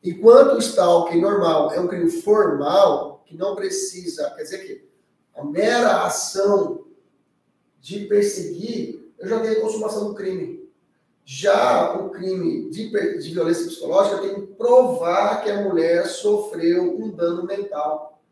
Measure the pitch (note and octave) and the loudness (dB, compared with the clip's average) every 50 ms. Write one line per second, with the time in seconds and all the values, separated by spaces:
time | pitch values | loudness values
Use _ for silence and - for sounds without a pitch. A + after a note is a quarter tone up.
0 | _ F3+ E3 - G3 A3+ A#3+ C4+ C#4 - - - - - - - F3+ F3+ F3 - | _ -8 -8 6 8 10 10 10 10 8 6 2 0 0 0 2 4 4 4 4
1 | - - E3+ E3+ - G3+ - - F3 E3 D#3+ D3+ - - - F3+ F3+ F3 F#3+ F3 | 2 2 0 2 2 2 2 2 2 2 2 2 0 0 0 -2 -2 -2 -2 0
2 | E3+ E3 - - - G#3 G#3 G#3+ G3+ E3+ C#3+ C3+ C#3+ D3 F3 G3 G3+ F3 - - | -2 -2 -2 -2 2 2 4 4 4 2 2 0 -2 2 4 6 6 6 4 0
3 | - - - - _ _ D#3+ E3 F#3 G3+ G3 G#3 F#3+ F#3+ - F#3+ F#3+ F#3 F3 F3+ | -4 -8 -12 -18 _ _ -10 -6 -6 -6 -4 -4 -6 -6 -6 -6 -8 -8 -10 -10
4 | F3+ E3 - D3+ D3 - - - - - F#3 - - - - - _ _ _ _ | -12 -12 -8 -6 -8 -8 -6 -10 -12 -12 -12 -14 -12 -16 -16 -18 _ _ _ _
5 | _ _ _ _ _ _ _ - C#3+ D3 D3 F3 G#3 A#3 B3 A#3+ A3+ - - - | _ _ _ _ _ _ _ -12 -10 -6 -2 0 0 2 2 2 2 2 2 2
6 | - - - - - - - F#3+ G3 G3+ G3+ F#3+ - - - - - - - _ | 0 -2 -4 -4 -6 -6 -2 0 2 2 2 2 0 -2 -6 -10 -14 -20 -20 _
7 | _ _ _ _ _ _ _ _ _ _ _ _ _ _ _ _ _ - F#3 G#3 | _ _ _ _ _ _ _ _ _ _ _ _ _ _ _ _ _ -12 -12 -10
8 | G3+ - G#3 G3+ G3+ - - F#3 E3 - E3+ - G#3 A#3+ A3+ - A#3+ - - - | -4 0 2 2 2 2 -2 -6 -8 -10 -10 -10 -8 -8 -6 -8 -8 -8 -10 -14
9 | - - _ _ F#3 G3 A3+ A3+ A3+ A3 A3 A3 G#3+ G#3+ A3 G#3+ G#3+ G#3+ G#3+ G#3 | -18 -20 _ _ -6 -4 -2 -2 0 0 0 0 0 -2 -4 -4 -6 -4 -4 -4
10 | G#3 G#3 G3+ - F#3+ F#3 F#3 F3+ D#3 - - - - - _ _ _ _ _ _ | -6 -6 -8 -6 -6 -6 -6 -6 -8 -10 -12 -16 -18 -20 _ _ _ _ _ _
11 | _ _ _ _ _ - C3 C3 D#3+ G3+ G3 - - - - - - - - - | _ _ _ _ _ -16 -12 -2 0 2 2 4 4 2 2 2 2 0 -2 -4
12 | - - - F3+ F3+ F#3+ F#3 F#3 E3+ E3 - - - - - G#3 A3 - - G#3 | -6 -8 -8 -8 -6 -6 -4 -2 -2 -2 -4 -4 -8 -8 -10 -10 -10 -4 -4 -2
13 | - - - E3+ - E3 E3 F3 E3 E3 E3+ E3+ - - - - - - - G3 | -2 -2 -4 -6 -10 -8 -4 -2 0 0 0 -2 -4 -8 -8 -10 -6 0 2 2
14 | G3 G3+ G3+ - G3 G3 G3 G3+ - - - - A#3 A#3+ B3 B3+ B3 - - E3+ | 2 2 0 -4 -4 -6 -6 -8 -12 -14 -12 -4 2 6 6 6 6 4 0 -2
15 | E3 E3+ F3+ G3 F#3+ G3+ A3 - - G#3 G3+ G3+ G3+ G3 F3 E3 E3 E3+ E3+ E3+ | -2 0 0 2 2 0 0 -2 -2 -2 -2 -2 -2 0 0 0 2 2 2 2
16 | - - - - - G#3 G#3 G#3 G#3 - - E3+ E3 E3+ F3 F3+ F3+ F3 - G#3+ | 0 -2 -6 -2 0 0 0 0 -2 -6 -6 -2 0 2 2 2 0 0 -2 -4
17 | A3 G#3+ F3+ E3 E3+ E3+ E3+ F3 F3 F3 G3 G3+ G3+ - - D3 D3 D3+ D#3 D#3 | -8 -8 -4 -2 -2 -2 -2 -2 -6 -6 -6 -6 -6 -8 -6 -4 -4 -4 -4 -6
18 | D3+ - - _ _ _ | -8 -14 -20 _ _ _